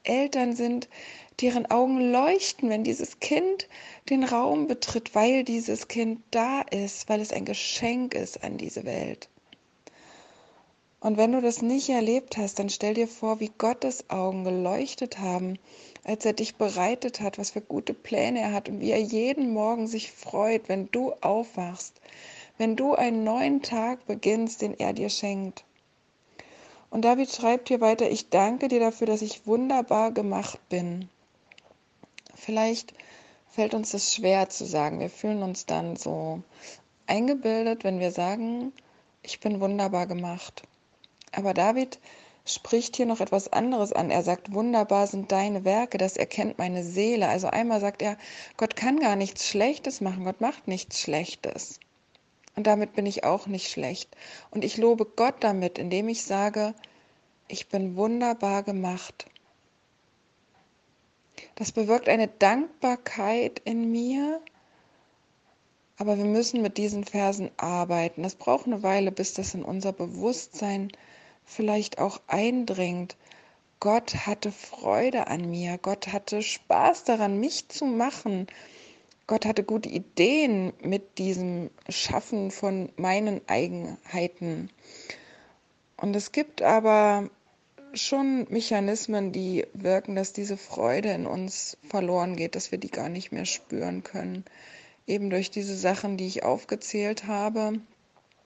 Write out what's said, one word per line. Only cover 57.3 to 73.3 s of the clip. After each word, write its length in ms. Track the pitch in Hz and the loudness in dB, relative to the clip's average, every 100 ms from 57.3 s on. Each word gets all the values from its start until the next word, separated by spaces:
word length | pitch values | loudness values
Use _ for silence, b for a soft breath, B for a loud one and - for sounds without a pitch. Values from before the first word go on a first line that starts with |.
| _ - | _ -14
"Ich 180 | 196 - | -12 -4
bin 300 | 196 190 180 | -2 -2 0
wunderbar 640 | 214 240 240 233 202 196 | 0 2 0 0 0 0
gemacht." 600 | 202 196 180 180 - - - _ _ _ _ _ _ _ _ _ _ _ _ _ _ _ _ _ _ _ _ B B - | -2 -2 -2 -4 -8 -16 -20 _ _ _ _ _ _ _ _ _ _ _ _ _ _ _ _ _ _ _ _ B B -8
Das 180 | 214 | -4
bewirkt 340 | - 208 240 - | -2 2 4 4
eine 220 | 226 214 | 4 2
Dankbarkeit 1300 | - 196 240 320 - 254 247 - - 202 233 - - - | 4 6 6 0 -2 0 0 -4 -2 0 0 -2 -4 -4
in 260 | 226 226 | -2 0
mir, 500 | 233 240 269 294 320 320 b b b b b b b _ _ _ _ _ _ _ - | 0 0 0 0 -4 -8 b b b b b b b _ _ _ _ _ _ _ -4
aber 200 | 208 208 | 0 2
wir 80 | 208 | 2
müssen 360 | 220 240 240 | 2 2 0
mit 160 | 208 208 | 0 0
diesen 260 | 208 208 | -2 -2
Versen 480 | 202 202 196 202 175 - | -4 0 0 0 -6 -4
arbeiten. 640 | 165 180 175 170 170 - | -2 0 2 2 0 -2
Das 120 | 185 - | -6 -2
braucht 300 | - 277 247 | 2 2 2
eine 160 | 214 | 0
Weile, 300 | 208 196 196 | 2 4 2
bis 220 | 190 185 | 0 -4
das 200 | - 196 | -4 -6
in 100 | 185 | -6
unser 280 | - 190 196 | -6 -4 -4
Bewusstsein 1000 | 185 175 180 208 247 - - 202 196 196 B B B B B - | -4 -6 -2 -2 -2 -8 -6 -4 -4 -6 B B B B B -12
vielleicht 500 | - 214 214 208 - | -2 0 2 0 -2
auch 200 | 196 190 - | -2 -2 -2
eindringt. 880 | 196 226 254 233 190 180 180 180 - B | 0 2 2 0 -2 -2 -2 -6 -12 B